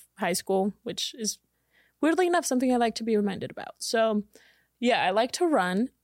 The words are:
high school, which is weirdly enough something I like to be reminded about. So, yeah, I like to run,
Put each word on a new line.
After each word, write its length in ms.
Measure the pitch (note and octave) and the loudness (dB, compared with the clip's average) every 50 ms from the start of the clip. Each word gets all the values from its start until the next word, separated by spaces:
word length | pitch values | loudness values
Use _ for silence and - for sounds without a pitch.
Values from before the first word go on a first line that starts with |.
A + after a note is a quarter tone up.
| - _ _ - | -20 _ _ -4
high 140 | G3 F3 | -2 -2
school, 400 | F#3 - - - F#3+ F#3+ F#3+ G#3 - _ | -2 -2 -2 -2 0 0 0 0 -4 _
which 320 | - - F#3+ - - - - | -10 -10 -8 -6 -8 -8 -8
is 220 | B3+ A3 G#3 - - _ _ _ _ _ _ _ _ _ _ _ - | -8 -6 -6 -8 -8 _ _ _ _ _ _ _ _ _ _ _ -2
weirdly 260 | C#4 D#4 E4 F4+ F#4 | 0 2 2 2 2
enough 180 | F4 F4 E4+ - | 2 2 0 0
something 280 | - C4+ B3+ C4+ B3+ | 0 0 0 2 2
I 40 | B3 | 2
like 200 | A#3+ A#3+ A3+ A3 | 2 2 0 -2
to 80 | - A3+ | -4 -2
be 120 | A3+ A3 | 0 0
reminded 360 | G#3 G3+ G3+ F#3 - - - | 2 0 0 -2 -4 -8 -10
about. 220 | - - - - - - | -10 -12 -14 -14 -12 -12
So, 460 | - - - A3+ A3+ A3+ G#3+ G#3 G3+ _ _ - - _ _ _ _ _ _ - | -8 -2 0 2 2 2 2 0 -4 _ _ -20 -20 _ _ _ _ _ _ -2
yeah, 220 | A#3+ A#3+ A3 F3 D3+ | 0 2 2 2 2
I 60 | F#3 | 2
like 200 | F#3 G#3+ A#3+ B3+ | 2 2 0 0
to 140 | - - F4+ | 0 0 0
run, 440 | E4 D4 G#3+ F3+ F3+ F#3 G3 B3 - _ _ | 2 2 2 2 2 0 0 -2 -2 _ _